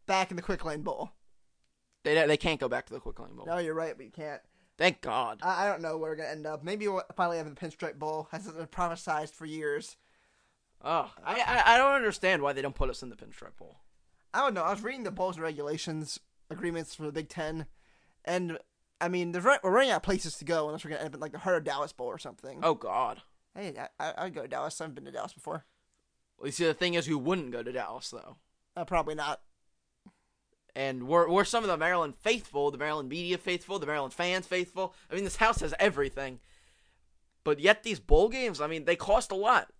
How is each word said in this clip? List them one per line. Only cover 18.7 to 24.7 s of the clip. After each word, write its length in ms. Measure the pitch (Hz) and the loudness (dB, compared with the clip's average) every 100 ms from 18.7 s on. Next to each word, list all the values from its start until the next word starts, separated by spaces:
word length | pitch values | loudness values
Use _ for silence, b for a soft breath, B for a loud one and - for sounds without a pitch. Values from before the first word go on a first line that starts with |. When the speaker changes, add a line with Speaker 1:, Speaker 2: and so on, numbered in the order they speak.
| _ _ - | _ _ -4
Speaker 1:
I 80 | 175 | -2
mean, 240 | 180 175 | 0 -2
there's 140 | 175 208 | 0 4
run-, 140 | 277 | 4
we're 60 | 185 | 6
running 220 | 208 269 | 4 6
out 60 | 160 | 2
of 40 | |
places 360 | - 196 160 - | 2 -2 -2 -8
to 60 | 143 | -2
go 200 | 165 151 | 0 0
unless 180 | 156 | -4
we're 60 | 151 | -8
gonna 120 | 151 | -6
end 80 | 156 | -6
up 40 | |
in, 60 | 139 | -8
like, 140 | 151 | -10
the 40 | 147 | -6
heart 200 | 185 175 | 0 2
of 60 | |
Dallas 300 | 156 139 147 | 2 -2 -4
Bowl 140 | - 123 | -4 -8
or 100 | - | -6
something. 440 | 131 - 131 135 | -12 -14 -14 0
Speaker 2:
Oh, 100 | 160 | 2
God. 480 | 160 110 101 120 110 - _ _ | 2 0 0 0 -2 -14 _ _
Speaker 1:
Hey, 220 | - 196 131 | -12 -10 -10
I, 260 | - - | -12 -8
I, 220 | 151 - 185 | -8 -4 -6
I'd 80 | |
go 80 | 156 | -6
to 60 | 131 | -8
Dallas. 340 | 135 147 | -6 -6